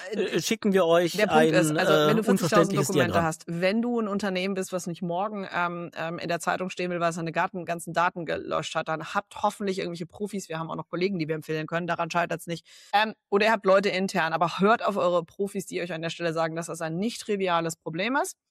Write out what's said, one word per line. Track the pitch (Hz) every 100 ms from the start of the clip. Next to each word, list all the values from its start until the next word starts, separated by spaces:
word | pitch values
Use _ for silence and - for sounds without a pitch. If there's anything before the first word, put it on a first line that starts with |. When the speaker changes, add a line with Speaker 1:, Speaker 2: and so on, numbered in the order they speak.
| 190
Speaker 1:
äh, | 214 185 180
Speaker 2:
äh, |
schicken | - 226 208
wir | 190 165
euch | 170 170
Speaker 1:
Der | 185 208
Punkt | 160
Speaker 2:
ein, | 160
Speaker 1:
ist, | 165 156 151
also, | -
wenn | - - 220
du |
Speaker 2:
äh, |
Speaker 1:
vierzigtausend | 214
Speaker 2:
unverständliches | 196 160 208 196 190 139
Speaker 1:
Dokumente | 147 170
Speaker 2:
Diagramm. | 180 160
Speaker 1:
hast, | 160 -
wenn | 170 185 220
du | 240 233
ein | 214
Unternehmen | 196 202 185 190
bist, | 190 190
was | 180 180
nicht | 165
morgen, | 175 170 214 208 190
ähm, | 175 175 175 170 -
ähm, | 165 170
in | -
der | 170
Zeitung | - 175 185
stehen | - 180
will, | 175
weil | 170
es | 170
seine | 165
Garten-, | 165 185 185 165
ganzen | 170 -
Daten | 165 180 185 156
gelöscht | 165 - 160 156 160
hat, | 165
dann | 160 160
habt | 202 - -
hoffentlich | 208 - 196 185
irgendwelche | 175 170 165
Profis. | - 208 196 -
Wir | 160
haben | 160
auch | 160
noch | -
Kollegen, | 170 190 185
die | 151
wir | 160
empfehlen | 151 156 156
können. | 165 175
Daran | 170 165
scheitert's | 170 165 170 -
nicht. | 170 - - -
Ähm, | 208 220 - -
oder | 202 214
ihr |
habt | 220 190
Leute | 190 196
intern, | 180 190 180 160
aber | 165 170 -
hört | 196 240 -
auf | 104
eure | 175 175 170
Profis, | - 202 196 -
die | 175
euch | 175
an | 160
der | 165
Stelle | 165 170
sagen, | 160 165 165
dass | 165
das | 165
ein | 160 165
nicht | 226 -
triviales | - 202 180 170 165 -
Problem | 165 160 220 277
ist, | 370 - _